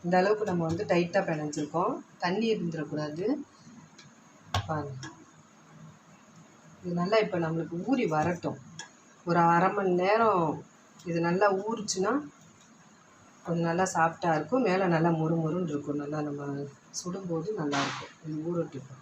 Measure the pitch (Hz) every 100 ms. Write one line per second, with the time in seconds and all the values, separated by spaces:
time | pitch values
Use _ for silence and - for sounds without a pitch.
0 | 175 185 190 214 202 175 165 165 208 175
1 | 175 196 180 156 151 156 147 165 202 294
2 | - - 175 202 226 202 170 160 143 151
3 | 151 151 208 285 - - - - - -
4 | - - - - - - - 151 143 131
5 | - - - - - - - - - -
6 | - - - - - - - - 180 175
7 | 180 220 208 175 165 165 160 170 196 262
8 | 196 156 160 175 147 131 - - - -
9 | - - 175 170 170 175 185 202 190 180
10 | 185 220 226 185 160 - - - - -
11 | 180 170 170 180 208 190 214 226 208 190
12 | 196 277 302 - - - - - - -
13 | - - - - - 170 165 170 185 170
14 | 165 - 175 156 151 254 233 190 185 165
15 | 170 165 160 165 156 175 175 147 147 147
16 | 143 151 147 143 143 139 143 - - -
17 | 180 190 185 165 170 208 147 139 135 131
18 | - - 156 156 160 175 160 135 131 131